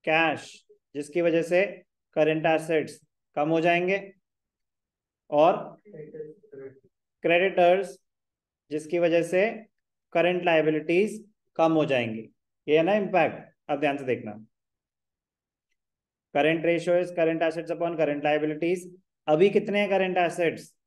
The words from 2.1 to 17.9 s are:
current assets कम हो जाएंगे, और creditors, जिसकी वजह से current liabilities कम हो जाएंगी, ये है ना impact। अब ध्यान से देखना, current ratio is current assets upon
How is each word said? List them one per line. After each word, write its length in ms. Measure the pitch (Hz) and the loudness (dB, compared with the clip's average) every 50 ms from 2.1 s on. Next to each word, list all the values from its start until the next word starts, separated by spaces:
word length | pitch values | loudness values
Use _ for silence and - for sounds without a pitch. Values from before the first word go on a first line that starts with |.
| _ | _
current 320 | 160 156 156 156 160 156 | 0 2 2 2 0 0
assets 640 | 165 160 156 160 165 165 156 156 156 - - _ _ _ _ _ _ _ | 0 0 0 0 0 -2 -2 -2 -4 -12 -18 _ _ _ _ _ _ _
कम 140 | 147 151 156 | -4 -2 0
हो 120 | 160 165 | 0 2
जाएंगे, 520 | 160 175 170 175 180 185 196 196 196 - - _ _ _ _ _ _ _ _ _ _ _ _ _ _ _ _ _ _ _ _ _ _ _ | 2 2 2 2 0 -2 -2 -4 -6 -12 -20 _ _ _ _ _ _ _ _ _ _ _ _ _ _ _ _ _ _ _ _ _ _ _
और 520 | 151 147 156 175 202 - - - - _ _ - - 156 151 - - 466 453 - - _ _ _ 427 403 - - - _ _ _ _ _ _ _ _ _ | 2 4 4 4 4 0 -6 -14 -18 _ _ -20 -20 -18 -18 -18 -16 -16 -16 -16 -18 _ _ _ -20 -18 -18 -18 -20 _ _ _ _ _ _ _ _ _
creditors, 760 | - 165 170 175 185 196 170 185 175 175 180 196 190 - - _ _ _ _ _ _ _ _ _ _ _ _ _ _ _ | 0 0 2 2 2 0 2 4 4 4 4 2 0 -8 -12 _ _ _ _ _ _ _ _ _ _ _ _ _ _ _
जिसकी 280 | 143 151 151 - 180 170 | -10 -10 -6 -4 -2 0
वजह 240 | 175 165 165 170 170 | 2 2 2 2 0
से 420 | 165 185 185 196 226 226 220 - _ _ _ _ _ _ _ _ _ | 2 2 0 0 0 -2 -8 -16 _ _ _ _ _ _ _ _ _
current 320 | - 170 165 175 180 180 175 | 0 2 2 2 0 0 0
liabilities 880 | 175 165 160 151 160 156 151 151 165 170 180 208 214 214 - - _ _ _ _ _ _ | 2 2 4 4 2 0 -2 -2 0 0 2 0 0 -4 -12 -16 _ _ _ _ _ _
कम 180 | - 165 165 160 | 0 2 2 4
हो 120 | 156 147 | 2 2
जाएंगी, 440 | 131 135 123 117 113 110 113 113 - _ _ _ _ _ _ _ | 2 0 0 0 -2 -6 -10 -12 -16 _ _ _ _ _ _ _
ये 100 | - 147 | 2 2
है 60 | 160 160 | 4 4
ना 100 | 180 208 | 4 2
impact। 640 | 214 196 170 180 180 156 120 - - - - _ _ _ - | 0 0 0 2 2 2 2 0 -8 -18 -20 _ _ _ -6
अब 100 | 147 139 | -4 -2
ध्यान 180 | 151 143 139 | 0 -2 -2
से 60 | 139 135 | -2 -4
देखना, 420 | 127 120 110 104 107 104 107 - _ _ _ _ _ _ _ _ _ _ _ _ _ _ _ _ _ _ _ _ _ _ _ _ _ _ _ _ _ _ _ _ _ _ _ _ _ - | -4 -4 -4 -4 -12 -14 -14 -20 _ _ _ _ _ _ _ _ _ _ _ _ _ _ _ _ _ _ _ _ _ _ _ _ _ _ _ _ _ _ _ _ _ _ _ _ _ -2
current 300 | 143 143 156 165 165 165 | 0 2 2 0 2 0
ratio 300 | 170 170 165 165 180 175 180 180 | 0 0 0 0 0 0 0 0
is 40 | 175 | -2
current 300 | 175 170 165 165 165 160 170 160 | -2 -2 0 0 0 0 -2 -2
assets 200 | 156 170 160 151 170 | -2 -6 -8 -8 -6
upon 200 | 160 170 170 | -6 -4 -6